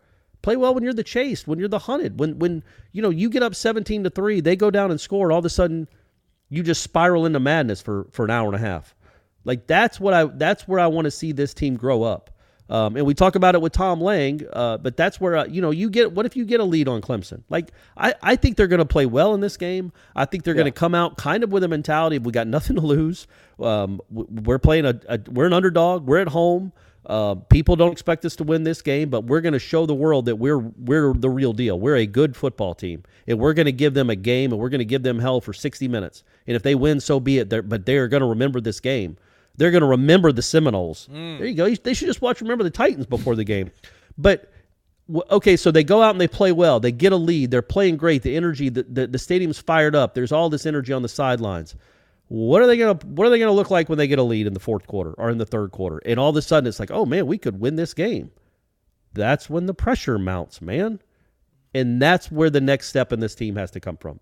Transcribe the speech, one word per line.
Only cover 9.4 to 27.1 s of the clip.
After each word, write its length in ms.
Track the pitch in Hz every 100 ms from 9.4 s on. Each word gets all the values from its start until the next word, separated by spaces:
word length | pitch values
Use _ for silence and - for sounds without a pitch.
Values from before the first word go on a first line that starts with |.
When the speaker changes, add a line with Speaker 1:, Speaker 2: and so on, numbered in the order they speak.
Speaker 1:
Like, 220 | 123 127 -
that's 320 | 170 233 -
what 160 | 196
I, 120 | 175 156
that's 420 | 131 156 208 -
where 100 | 185
I 80 | 170
wanna 240 | 160 151
see 220 | - 160
this 200 | 139 143
team 240 | - 143 123
grow 280 | 127 120
up. 260 | 113 90 - - _ _ -
Um, 280 | 113 107 117
and 80 | 143
we 80 |
talk 200 | 143 185 185
about 180 | 185 175
it 40 |
with 120 | 160
Tom 280 | - 190 165
Lang, 420 | 185 196 139 147 -
uh, 240 | - 120 110
but 180 | 127 123
that's 240 | 175 -
where, 160 | 185 160
uh, 80 | -
you 140 | 170
know, 80 | 165
you 180 | 160 214
get, 220 | 214 226
what 140 | 175 233
if 100 | 262
you 80 |
get 140 | 220 233
a 40 |
lead 220 | 190 160 131
on 140 | 113
Clemson? 420 | 95 113 90 120 -
Like, 240 | 165 160 - _ -
I, 180 | - -
I 140 | 190 262
think 200 | 277 214
they're 100 | 190
gonna 160 | 175
play 220 | 147 156 131
well 280 | 123 196
in 60 | 202
this 160 | 202 -
game. 340 | 180 185 180 - _
I 100 | - 139
think 180 | 180
they're 100 | 170
Speaker 2:
Yeah. 60 | 160
Speaker 1:
gonna 80 | 143
come 220 | - 170
out 220 | 170 170 -
kind 260 | 147 196
of 80 | 226
with 140 | 196
a 40 | 180
mentality 480 | 151 147 156 160 147
of, 80 | 117
"We 40 |
got 140 | 117 113
nothing 300 | 147 - 254
to 60 |
lose. 440 | 156 143 160 180 - _ _ -
Um, 420 | 113 107 98 98 -
w-, 140 | 110 - 110
we're 140 | 110 131
playing 240 | 151 160
a, 160 | 139 120 -
a, 100 | 117 -
we're 160 | 123 175
an 60 |
underdog. 540 | 175 185 165 175 180 131
We're 120 | 165
at 100 | 175
home. 440 | 165 175 180 190 - _ _
Uh, 280 | -